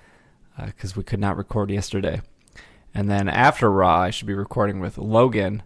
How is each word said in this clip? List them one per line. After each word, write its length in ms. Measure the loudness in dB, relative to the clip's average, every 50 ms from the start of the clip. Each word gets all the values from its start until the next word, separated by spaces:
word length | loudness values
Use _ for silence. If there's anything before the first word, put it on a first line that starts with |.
| _ _ _ _ _ _ _ _ _ _ _ -12
uh, 140 | -12 -12 -12 -10
'cause 200 | -10 -10 -8 -8
we 60 | -6
could 180 | -4 -4 -2
not 160 | 0 -2 -2 -2
record 340 | -4 -4 -2 -2 -2 -2
yesterday. 500 | -2 -4 -4 -2 -4 -2 -2 -2 -4 -4 -8 -12 _ _ _ _ -20 -20 -20 -20 -20 _ _ -12 -6
And 160 | -4 -2 0
then 200 | 0 0 0 0
after 420 | 2 4 4 4 4 4 2 2
Raw, 300 | 4 4 4 4 4 4
I 80 | 2 0
should 180 | -2 -6 -6 -6
be 60 | -6
recording 460 | -6 -6 -6 -2 -2 -2 -2 -2 -4
with 160 | -6 -8 -8 -8
Logan. 680 | -4 0 4 4 4 4 4 0 -2 -2 -2 -6 -10